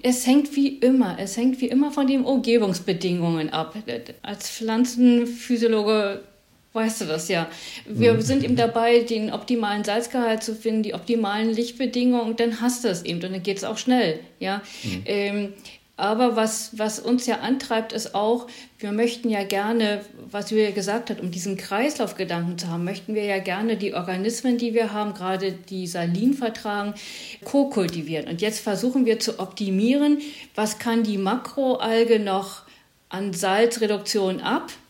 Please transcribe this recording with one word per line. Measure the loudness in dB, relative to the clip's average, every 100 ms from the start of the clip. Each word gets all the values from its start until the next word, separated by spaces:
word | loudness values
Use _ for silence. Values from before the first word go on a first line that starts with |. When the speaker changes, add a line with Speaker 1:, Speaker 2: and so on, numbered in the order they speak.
Speaker 1:
äh, | 2
es | 2 6
hängt | 4 4 2
wie | 0
immer, | 4 4 6 4 0
es | -6 0
hängt | 0 2
wie | 2
immer | 2 2
von | 2 2
den | 2
Umgebungsbedingungen | 2 2 4 4 4 0 -2 -2 0 0 0 0 -2
ab. | -4 -4 -8 -8 -10 -10 -14
Als | -12 -10 -10
Pflanzenphysiologe | -6 -2 2 2 6 6 8 4 -4 -2 2 4 2 2 2 0 -4 -12 _ _ _ _
weißt | -2 -2 -2
du | -4
das | -4 0
ja. | -2 -2 -8 -16 -16 -8
Wir | 4 6
Speaker 2:
Mhm. | 6
Speaker 1:
sind | 4 2
eben | 2 2
dabei, | 2 2 6 6
den | 4 -2 -2
optimalen | -6 -2 0 0 -2
Salzgehalt | 0 -2 -2 -2 0 0
zu | -2
finden, | -4 -2 0
die | -2
optimalen | -4 0 0 2 0 0
Lichtbedingungen, | 0 -2 -2 -2 2 4 4 0
und | 0
dann | 0 2
hast | 0 0
du | -2
es | -2
eben | -4 -6
und | -4
dann | -4
geht's | -4 -4
auch | -4 -4
schnell, | 2 2 2 -2 -10 _
ja. | -6 -6 -8 -10
Speaker 2:
Mhm. | -8 -6 -4
Speaker 1:
Ähm, | -2 -2 -4 -6 -10 -20 -20 _ -4
aber | -2 2 2 4
was, | 0 -2 -8 -4
was | -4 -2
uns | 0 0 0
ja | -2
antreibt, | 0 -2 0 -2 -2
ist | -8 -4
auch, | 0 2 0 -2 -18 -20 _
wir | -4
möchten | 0 0 0 -2
ja | -2
gerne, | 0 0 2 2 0 -2 -8 -18 -10
was | -8 0
Julia | 2 2
gesagt | 0 -2 -4 -4
hat, | -6
um | -6
diesen | -6 -6 -6
Kreislaufgedanken | -4 -2 -2 -2 -4 -4 -4 -2 -4 -4
zu | -6
haben, | -4
möchten | -4 -6 -6 -4
wir |
ja | -2 -2
gerne | -2 -2 -2 -2
die | -2
Organismen, | -4 -4 -2 -2 -2 0 0
die | 2
wir | 0 0
haben, | -2 -4
gerade | -4 -4 -2 -2
die | -6 -10 -8 -6
Salin | -4 -2 2 2
vertragen, | 2 -2 -4 -6 -4 -4 -8 -14 -16 -16 -16
co-kultivieren. | -2 2 2 0 -2 -4 -6 -6 -6
Und | -2
jetzt | -2 -2
versuchen | -4 -2 0 2 2
wir | 2
zu | -2 -4
optimieren, | -8 -4 0 2 4 4 4 2 0 -14 -10
was | -2 -2 -2
kann | 0 0
die | 2 0
Makroalge | 0 -2 -4 -2 0 0 2 4 6 4
noch | 4 -2 -2 -12 -20 -20 _ _ _
an | -6 -4
Salzreduktion | -2 2 4 4 4 0 0 0 0 0 0
ab? | -2 -2 -4 -16